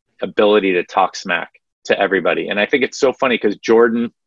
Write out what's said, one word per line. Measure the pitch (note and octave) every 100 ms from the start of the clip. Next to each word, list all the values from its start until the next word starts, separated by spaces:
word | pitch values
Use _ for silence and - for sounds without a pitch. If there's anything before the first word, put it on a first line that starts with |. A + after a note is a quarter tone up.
| _ -
ability | G2 - G#2 G#2+ F#2+
to | F2+
talk | D#2+ - F2+ -
smack | F#2+ E2+ - _ _ _
to | - A2+
everybody. | F#2+ F#2 E2+ E2 E2
And | G2
I | G#2
think | C#3
it's | - -
so | C3+
funny | - C3+ A2+
'cause | G#2+ G2
Jordan, | - A2+ A#2+ A#2 A#2 _